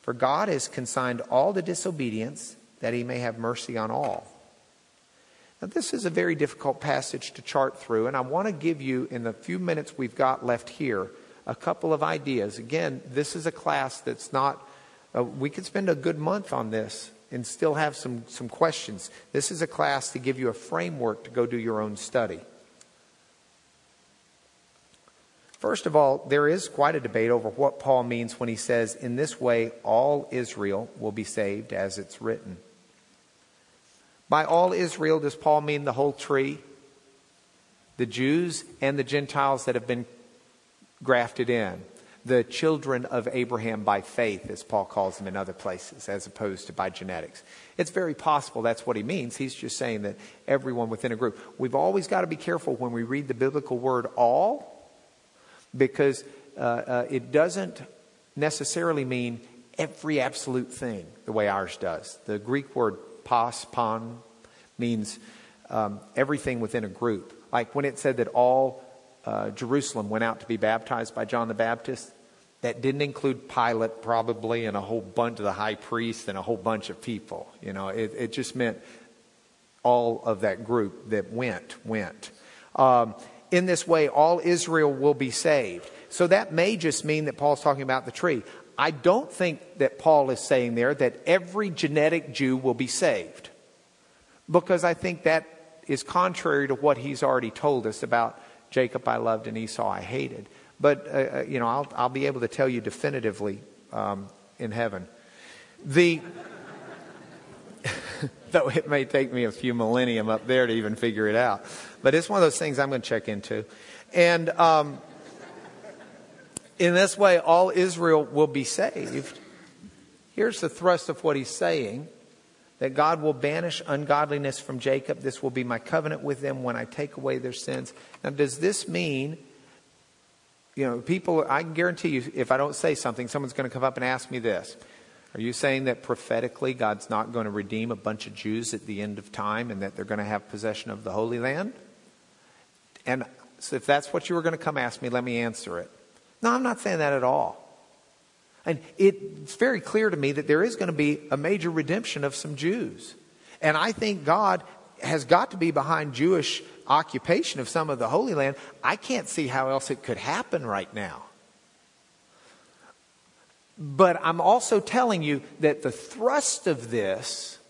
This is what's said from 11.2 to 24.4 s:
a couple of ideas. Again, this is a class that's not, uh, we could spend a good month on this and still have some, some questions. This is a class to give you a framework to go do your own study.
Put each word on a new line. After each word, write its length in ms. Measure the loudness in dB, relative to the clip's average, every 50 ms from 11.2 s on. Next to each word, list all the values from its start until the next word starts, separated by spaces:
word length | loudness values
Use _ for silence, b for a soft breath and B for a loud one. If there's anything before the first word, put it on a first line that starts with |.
| B B B B B -8
a 80 | -8
couple 380 | -4 -2 -4 -4 -2 2 0 2
of 100 | 2 2
ideas. 540 | 0 0 -2 -2 -2 0 0 0 -2 -4 -8
Again, 440 | -10 -4 -2 -2 0 -2 -4 -6 -10
this 320 | -6 -4 -2 -2 -2 -4 -4
is 80 | -4
a 80 | -6 -6
class 480 | -4 -2 0 0 0 0 -2 -6 -8
that's 320 | -6 -6 -6 -6 -10 -2 0
not, 340 | 2 2 2 0 -2 B B B B B B B B B B _
uh, 80 | -2 -2
we 260 | -2 -2 -4 -4 -4
could 160 | -4 -6 -12
spend 220 | -6 -4 -2 0 0
a 80 | 0
good 240 | 2 0 -2 -2 0
month 320 | 0 -2 -2 -2 -4 -4
on 200 | -4 -4 -2 -2
this 400 | -2 -4 -4 -4 -8 -12 -14 -16 -18 -20 _ _
and 160 | -8 -8 -8 -8
still 280 | -4 0 0 0 2
have 200 | 2 0 -2 -2
some, 280 | -6 -8 -8 -8 -8 -10 -14
some 220 | -12 -12 -12 -12
questions. 600 | 0 2 2 2 2 -2 -8 -10 -12 -12 -12 -16 B B B B
This 180 | -2 -2 -2 -2
is 120 | -2 -4
a 60 | -4 -4
class 440 | 0 0 2 2 2 0 -2 -6
to 80 | -8 -4
give 180 | -2 -2 -2 0
you 120 | -2 -2
a 40 | -4
framework 680 | -4 -10 -6 -4 -4 -2 -4 -4 -2 -2 -2 -2 -4 -10
to 60 | -8
go 160 | -2 0 0
do 120 | 0 0 -2
your 220 | -2 -2 -2 -2
own 160 | -2 -4 -6
study. 460 | -8 -12 -2 0 0 0 0 -4 -10 -12 -18 -20 -20 -20 _ _ _ -20 _ _ _ _ _ _ _ _ _ _ _ _ _ _ _ _ _ _ _ _ _ _ _ _ _ _ _ _ _ _ _